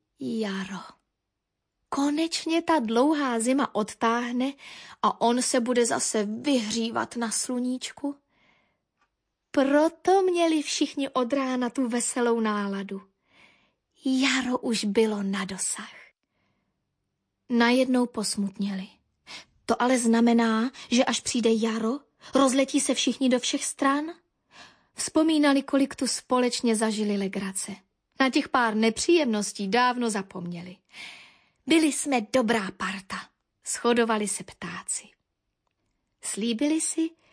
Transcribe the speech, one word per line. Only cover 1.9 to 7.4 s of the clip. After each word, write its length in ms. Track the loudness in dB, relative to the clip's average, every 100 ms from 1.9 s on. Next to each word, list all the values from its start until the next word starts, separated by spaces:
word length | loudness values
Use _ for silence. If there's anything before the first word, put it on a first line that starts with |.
| -2 0 0 -2 -4 -2 0
ta 180 | 2 0
dlouhá 600 | 2 2 4 2 0 0
zima 360 | 0 0 0 -2
odtáhne 800 | -4 -2 0 0 -2 -2 -4 -6 -14 -20 -20 -2
a 200 | -2 2
on 200 | 0 2
se 180 | 0 0
bude 260 | 0 2 2
zase 380 | 0 -2 -2
vyhřívat 920 | -2 -4 0 0 0 -4 -2 -2 -4 -4
na 160 | -4
sluníčku. 840 | -4